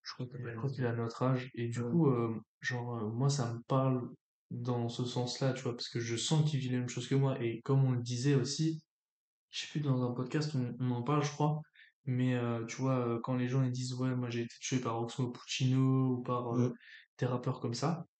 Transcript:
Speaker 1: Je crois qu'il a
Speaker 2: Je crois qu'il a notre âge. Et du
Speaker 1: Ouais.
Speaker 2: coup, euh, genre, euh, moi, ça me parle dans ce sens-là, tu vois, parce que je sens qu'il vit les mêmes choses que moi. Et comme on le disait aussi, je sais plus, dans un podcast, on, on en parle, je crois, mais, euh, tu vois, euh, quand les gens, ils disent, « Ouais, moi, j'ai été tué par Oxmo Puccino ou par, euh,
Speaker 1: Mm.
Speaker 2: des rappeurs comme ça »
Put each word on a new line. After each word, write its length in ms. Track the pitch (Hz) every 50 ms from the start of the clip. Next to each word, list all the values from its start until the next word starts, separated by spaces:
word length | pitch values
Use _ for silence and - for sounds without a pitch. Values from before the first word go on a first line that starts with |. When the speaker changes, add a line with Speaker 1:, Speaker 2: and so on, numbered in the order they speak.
| _
Speaker 1:
Je 100 | - -
crois 120 | - 127
qu'il 200 | 120 - 135 123
a 40 | 120
Speaker 2:
Je 60 | 117
crois 120 | 110 120 139
qu'il 160 | 139 - 127
a 80 | 117 117
notre 300 | 117 117 113 - - 123
âge. 260 | 131 131 123 127 - -
Et 120 | 113 120 117
du 120 | 117 120
Speaker 1:
Ouais. 80 | 120 240
Speaker 2:
coup, 180 | 170 170 160
euh, 320 | 135 123 117 117 113 113 107 - _ _ _
genre, 360 | - - 127 123 120 120 120
euh, 120 | 113 107 107
moi, 200 | 113 120 135 143
ça 240 | 139 - 117 113 117
me 80 | 117 -
parle 460 | - 139 131 131 131 127 123 120 - - _ _ _ _ _ _ _
dans 380 | - 120 120 123 123 120 117 117
ce 160 | - - 123
sens-là, 480 | 120 - 127 123 120 - - 135 131 123
tu 100 | - -
vois, 100 | 123 120
parce 140 | - - -
que 100 | - 120
je 160 | 117 113 117
sens 340 | 113 - - 160 151 151 151
qu'il 100 | 143 131
vit 100 | 127 123
les 80 | 123
mêmes 120 | 123 123 120
choses 180 | - 127 120
que 80 | - 139
moi. 260 | 135 135 135 131 123 120
Et 180 | 117 110 113
comme 220 | - - 135 135 135
on 60 | 131
le 100 | 123 120
disait 340 | 117 120 123 120 127 143 143
aussi, 480 | 135 117 - - - 160 160 160 156 _ _ _ _ _ _ _ _ _ _ _ _ _ _
je 100 | - -
sais 60 | - -
plus, 120 | - 156
dans 220 | 147 139 131 127 123 120
un 40 | 120
podcast, 400 | - 127 - - 151 147 - -
on, 200 | 131 123 120 117 -
on 120 | 127 127
en 120 | 123 120 120
parle, 200 | 139 151 151 139
je 80 | 143
crois, 300 | - - 147 151 151 156 - _ _ - - - _ _ _
mais, 300 | 131 127 123 127 127 127
euh, 300 | 123 120 120 117 113 113
tu 100 | 117 -
vois, 200 | - 127 131 131 127 123
euh, 120 | 117 117 117 -
quand 120 | - 127
les 120 | 123 123 123
gens, 140 | 131 135 131
ils 80 | 127
disent, « 220 | 123 127 127 127 127
Ouais, 200 | 123 127 127 127
moi, 140 | 123 123 120
j'ai 120 | 120 120 117
été 120 | 117 - -
tué 180 | - - 135 123
par 220 | - 117 113 113
Oxmo 300 | 117 117 - - 123 120
Puccino 880 | 123 - - - - - 131 127 131 131 135 131 131 131 131 127 127
ou 60 | 123 123
par, 320 | 127 123 123 123 120 120
euh, 140 | 127 123 120
Speaker 1:
Mm. 40 | - - - - - - - _ _ -
Speaker 2:
des 60 | 127
rappeurs 320 | 120 123 123 - 135 123 -
comme 140 | - 120 117
ça » 320 | - 135 156 175 160 - _ _